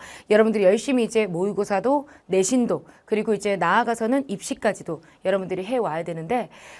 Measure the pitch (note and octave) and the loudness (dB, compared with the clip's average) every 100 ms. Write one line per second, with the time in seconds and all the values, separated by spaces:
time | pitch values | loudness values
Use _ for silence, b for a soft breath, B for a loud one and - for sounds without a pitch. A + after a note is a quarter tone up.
0 | B B B G#3+ A3 G#3+ F#3 A3 C#4 B3+ | B B B 4 6 6 4 4 2 0
1 | A3 A3 G#3 E3+ G3+ G3 G3+ G3 A#3 C#4+ | 2 0 0 -2 -2 -2 -2 0 2 0
2 | C#4+ B - F#3+ F#3+ B3+ A3+ D#3+ - B | -2 B -2 0 2 2 2 -2 -6 B
3 | - G#3 A3 G#3 G#3 G3 E3+ G#3 A#3 A3+ | -4 -4 0 -2 -2 0 2 2 0 -2
4 | A3+ C#4 C4+ G3+ - - A3 - D3 D#3 | 0 -2 -2 -8 -8 -4 -4 -4 -8 -10
5 | b b F#3+ F#3+ F#3 F#3 F#3+ B3+ F#3 D#3 | b b -2 -2 -2 -6 -4 -2 -2 -4
6 | E3+ E3 D#3+ B3 - B B | -6 -8 -4 -4 -4 B B